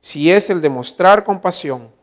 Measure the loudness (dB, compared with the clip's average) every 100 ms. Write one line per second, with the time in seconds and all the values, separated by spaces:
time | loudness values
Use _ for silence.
0 | -12 -2 2 2 2 -2 -2 -4 -10 0
1 | 4 4 2 -4 -4 -6 -8 -10 -12 _